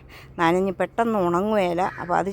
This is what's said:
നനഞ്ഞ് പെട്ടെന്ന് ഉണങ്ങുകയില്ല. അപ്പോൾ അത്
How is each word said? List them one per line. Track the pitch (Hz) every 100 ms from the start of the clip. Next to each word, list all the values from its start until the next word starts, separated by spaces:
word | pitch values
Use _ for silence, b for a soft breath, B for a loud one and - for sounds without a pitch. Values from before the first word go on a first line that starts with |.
| B B B -
നനഞ്ഞ് | 165 180 190 180
പെട്ടെന്ന് | 180 - 233 214 175
ഉണങ്ങുകയില്ല. | 170 214 214 180 170 190 -
അപ്പോൾ | 175 170
അത് | 180